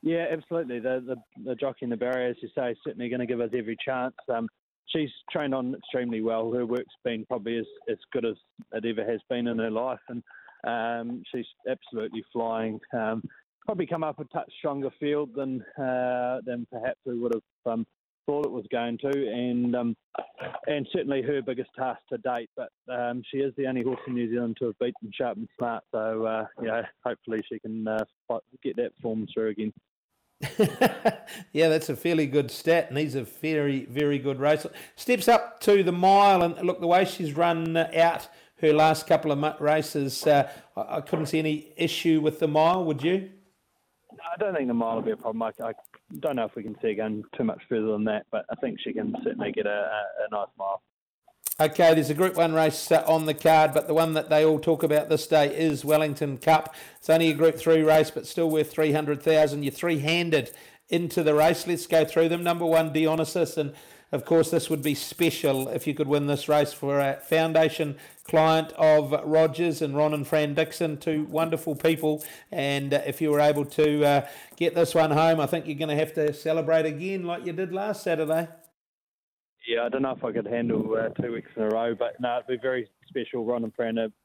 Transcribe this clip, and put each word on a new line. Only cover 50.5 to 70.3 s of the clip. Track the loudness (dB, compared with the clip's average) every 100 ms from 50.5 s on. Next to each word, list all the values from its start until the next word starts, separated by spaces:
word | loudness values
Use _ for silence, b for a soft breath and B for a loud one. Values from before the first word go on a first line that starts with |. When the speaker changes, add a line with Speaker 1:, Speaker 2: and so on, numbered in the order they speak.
| _
Speaker 1:
mile. | -6 -6 _ _ _ _ _ _ -10 0
Speaker 2:
Okay, | 0 6 6
there's | 8 4
a |
Group | 0 0 2
One | 2
race, | 4 2 0 2
uh, | 2 4
on | 2 2
the |
card, | 2 6 6 6
but | 2 2
the |
one | 2 2
that | 0 2
they | 6 6
all | 4
talk | 2 2
about | 4 2 2
this | 0 4
day | 4 4
is | 2 0 0
Wellington | 2 2 2 -2 -4 -2
Cup. | 4 4 2 B B B
It's | 2
only | 4 4
a |
Group | 6 4 4
Three | 4 6
race, | 8 6 4
but | -2 -8
still | -2 2
worth | 2 0
three | 2 2
hundred | 2 0 0
thousand. | 4 6 6 2
You're | -4
three-handed | -2 -2 0 2 0 2 2 0 B B B B
into | -2 0 0
the | 4
race. | 6 4 4 0
Let's | -4 2
go | 2 4
through | 4 2
them. | 2
Number | 0 0 4
one, | 4 4
Dionysus, | 2 2 2 0 0 0 0
and | -4 -6 B B B
of | -6
course, | 4 4 6
this | 2 0
would | -2
be | 0 -2
special | -4 0 0 2 0 0 -2
if | -4 -4
you |
could | -2 0
win | 2 2
this | -2 2
race | 2 2
for | -2 -2 0
a | 0 -2
foundation | 0 2 4 4 2 2 -4 -4 B B
client | 2 4 6 4 2 4
of | 8 8 6 -2 4
Rogers | 6 6 4 0 0
and | -2 2
Ron | 2
and | 0
Fran | 0